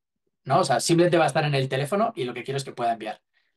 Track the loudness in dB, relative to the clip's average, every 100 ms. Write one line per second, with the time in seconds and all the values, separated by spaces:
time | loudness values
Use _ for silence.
0 | _ _ _ _ -2 0 2 0 2 4
1 | 4 4 2 0 0 0 -2 -4 -2 -2
2 | -2 -4 -8 -8 -8 -8 -8 -4 -2 -2
3 | -8 -14 _ _ _